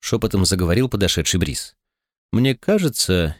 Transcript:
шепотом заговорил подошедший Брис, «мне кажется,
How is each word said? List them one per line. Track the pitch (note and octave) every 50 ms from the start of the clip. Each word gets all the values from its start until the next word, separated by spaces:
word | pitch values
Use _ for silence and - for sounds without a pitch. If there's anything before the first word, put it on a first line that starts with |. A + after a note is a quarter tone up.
шепотом | - - - A2 - - - G2 F#2
заговорил | F2+ G2 F#2 F2+ E2 F2 A2+ C3 B2+
подошедший | - - F#2+ E2+ - F2 D#2 - - F2+
Брис, | F2 D2+ B1+ - - - - _ _ _ _ _ _ _ _ _ _ _ -
«мне | A2 B2+ C3+ C3
кажется, | - - - G#3 G#3 F3+ D3 - - - - F#2 F2+ E2 D#2 D#2